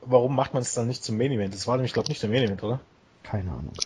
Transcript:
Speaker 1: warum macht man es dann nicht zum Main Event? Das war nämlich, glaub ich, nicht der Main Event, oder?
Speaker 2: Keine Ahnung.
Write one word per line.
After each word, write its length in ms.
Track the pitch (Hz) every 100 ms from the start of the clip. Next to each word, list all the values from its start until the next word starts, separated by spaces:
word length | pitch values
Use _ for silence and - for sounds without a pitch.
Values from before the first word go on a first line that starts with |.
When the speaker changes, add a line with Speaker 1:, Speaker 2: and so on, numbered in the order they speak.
Speaker 1:
warum 340 | 123 123 123 135
macht 180 | 135
man 80 | 139
es 120 | 123 127
dann 120 | 117
nicht 160 | 127
zum 140 | - 110
Main 140 | 135
Event? 240 | 120 98 98
Das 120 | 117
war 80 | 127
nämlich, 160 | 123
glaub 120 | 120 110
ich, 40 |
nicht 120 | 151
der 80 | 107
Main 140 | 123
Event, 200 | 113 95
oder? 160 | 107 127 - _ _ _
Speaker 2:
Keine 260 | - 104 90
Ahnung. 240 | 64 73 -